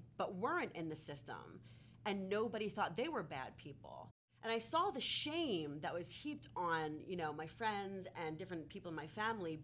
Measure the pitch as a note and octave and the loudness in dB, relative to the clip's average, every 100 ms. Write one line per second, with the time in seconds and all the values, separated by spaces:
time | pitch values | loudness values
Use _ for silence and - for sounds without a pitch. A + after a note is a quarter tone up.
0 | - - F3 F#3 A3+ F4 B3+ - E3 D3+ | -6 0 0 2 4 4 2 0 -2 -2
1 | - C#3+ - G2+ B1 F2 - - - - | -4 -6 -6 -8 -8 -12 -16 -18 -18 -4
2 | - G3+ F#3+ G3+ A3+ A3 G#3+ - F3 E3 | 0 2 4 4 4 2 0 2 2 4
3 | D4 D4 D#3+ - B2 - D3+ - - - | 2 2 0 -2 -4 -6 -12 -12 -12 -12
4 | A#2+ - _ _ A3+ A3+ A3+ D#4+ F#4+ C4+ | -12 -16 _ _ 0 2 4 4 4 2
5 | - - D4 D#4+ E4 F#3 D3 D3 D#3+ E3 | 0 0 2 2 2 2 0 -2 -2 -2
6 | F3+ - D4 D4+ - - F3 E3 D#3 D3+ | -2 -6 -4 -6 -4 0 4 4 2 -2
7 | - F3+ D#3+ D3+ D#3+ - A3 G#3 G3 G3 | -4 0 0 0 -4 0 2 2 0 -4
8 | F3+ - E3 D#3 F3+ E3+ D3 G3+ F3 D#3+ | -6 -4 -2 -2 -4 -4 -4 -8 -6 -4
9 | D3+ G#3+ G#3+ A3+ F3 D#3 | -4 0 2 2 0 -2